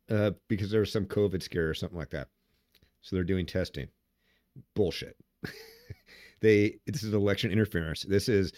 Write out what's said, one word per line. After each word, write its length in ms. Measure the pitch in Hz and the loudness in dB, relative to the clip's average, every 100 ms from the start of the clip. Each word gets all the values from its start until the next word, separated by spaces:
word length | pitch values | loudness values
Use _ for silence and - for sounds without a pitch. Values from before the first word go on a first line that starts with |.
| - | -4
uh, 220 | 110 104 - - | 0 0 -2 -4
because 220 | 101 98 | -4 0
there 120 | 107 | 0
was 100 | 101 | 0
some 140 | 110 95 | -2 -2
covid 360 | 104 101 90 | 0 0 0
scare 280 | - 90 80 | -4 -2 -2
or 40 | |
something 240 | 78 - 85 | -2 -8 -8
like 140 | 76 | -8
that. 160 | 78 65 _ _ _ _ _ _ _ | -10 -10 _ _ _ _ _ _ _
So 140 | - 95 | -6 -2
they're 80 | |
doing 220 | 90 95 85 | 0 -2 -2
testing. 420 | 92 87 - 65 _ _ _ _ _ _ - - | -4 -4 -6 -12 _ _ _ _ _ _ -20 -10
Bullshit. 420 | - 92 - - - - _ - | -2 -2 -2 -10 -16 -20 _ -16
<laughs> 40 | - - - - - _ - - - | -16 -20 -20 -20 -20 _ -20 -20 2
They, 360 | 110 104 104 - - | 6 6 6 0 -8
this 160 | 101 | -6
is 120 | 107 | -2
election 360 | 104 101 98 113 | 2 2 2 0
interference. 540 | 101 104 85 80 78 | 2 2 0 -4 -6
This 260 | - 98 98 | 0 0 4
is 220 | 101 90 | 2 2